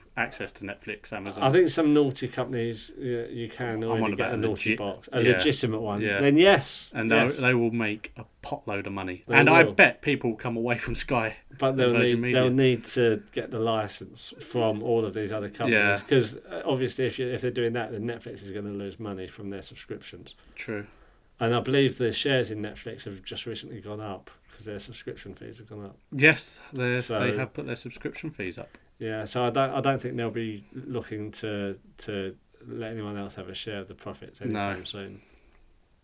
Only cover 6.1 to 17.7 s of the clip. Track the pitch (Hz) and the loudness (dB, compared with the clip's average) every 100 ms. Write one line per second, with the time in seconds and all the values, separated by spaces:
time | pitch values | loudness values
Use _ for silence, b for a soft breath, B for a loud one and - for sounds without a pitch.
6.1 | 101 143 147 190 175 - - - 131 110 | 4 6 8 10 8 4 -10 -10 -2 4
7.1 | 113 120 147 127 123 117 117 107 107 - | 4 4 2 4 4 4 2 -2 -4 -10
8.1 | - 110 _ - - - 101 98 98 95 | -16 -18 _ -10 -8 -6 -6 -4 -6 -6
9.1 | 90 - 123 143 165 151 104 120 - - | -8 4 6 8 8 6 6 4 4 -2
10.1 | 131 123 107 123 117 120 117 - 117 - | 0 0 -2 -4 -2 -2 -2 -2 -4 0
11.1 | 123 110 - - 127 135 135 123 117 123 | 0 -2 -6 -16 0 0 4 4 6 4
12.1 | 117 123 127 127 131 131 120 - 131 117 | 4 2 4 4 6 4 4 0 2 4
13.1 | 107 - - 113 120 113 110 104 - 95 | 2 -2 -8 -6 -2 0 0 -2 -8 -16
14.1 | - - - - 123 113 107 120 117 107 | -16 -18 -16 -6 0 2 2 2 2 2
15.1 | 104 104 110 101 - - 110 104 101 - | -2 -4 -4 -6 -2 4 6 6 4 4
16.1 | 135 110 - - 85 - 131 127 - 123 | 4 4 -4 -10 -8 -2 0 0 -2 -2
17.1 | 120 123 123 127 123 117 | -2 -4 -2 -2 0 -2